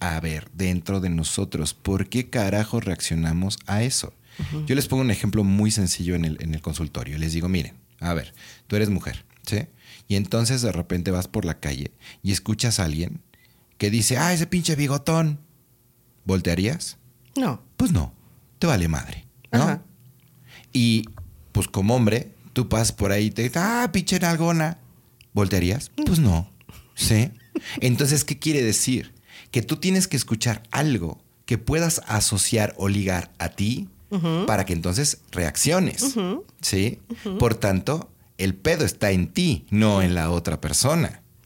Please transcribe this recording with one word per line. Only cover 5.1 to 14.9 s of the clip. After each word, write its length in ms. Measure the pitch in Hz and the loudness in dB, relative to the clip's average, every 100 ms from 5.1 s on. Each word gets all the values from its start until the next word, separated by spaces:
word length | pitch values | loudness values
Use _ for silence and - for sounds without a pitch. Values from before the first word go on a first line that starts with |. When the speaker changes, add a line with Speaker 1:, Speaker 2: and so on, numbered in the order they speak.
Speaker 1:
ejemplo 320 | 101 107 107 | 0 0 2
muy 260 | 98 101 107 | 4 4 2
sencillo 440 | 104 90 - 87 87 | 2 0 -2 -2 0
en 80 | |
el, 120 | 82 - | -2 -2
en 140 | 80 | -4
el 60 | 78 | -6
consultorio. 580 | 82 73 76 - 69 76 | -4 -6 -6 -6 -8 -4
Les 140 | 80 | -4
digo, 160 | 82 90 | -2 0
"Miren, 260 | 90 69 - _ - | -2 -2 -10 _ -8
a 140 | 87 | -4
ver, 200 | 82 - - - - - | -4 -6 -14 -20 -20 -4
tú 80 | 104 | 0
eres 140 | 107 | 0
mujer, 340 | 92 - - - _ - | 0 -4 -10 -14 _ -6
¿sí? 200 | 101 - _ - - - | -4 -4 _ -20 -14 -4
Y 80 | 101 | -2
entonces 440 | 98 117 113 131 | 0 0 0 0
de 100 | 117 | 0
repente 380 | 85 85 90 90 | -2 -2 -2 0
vas 160 | 90 90 | -2 -2
por 160 | 107 | -4
la 160 | 90 78 | -4 -4
calle 320 | 73 67 71 - - - | -4 -6 -8 -12 -20 -8
y 100 | 98 | -4
escuchas 460 | 95 - 107 120 107 | -2 -2 -2 0 0
a 40 | |
alguien 380 | 82 76 85 - - _ _ _ _ - | 0 0 -4 -6 -14 _ _ _ _ -2
que 120 | 104 | 0
dice, 280 | 113 107 123 | 2 2 2
'Ah, 140 | 170 | 2
ese 140 | 175 170 | 2 0
pinche 260 | 180 165 147 | 0 0 0
bigotón.' 640 | 143 | 0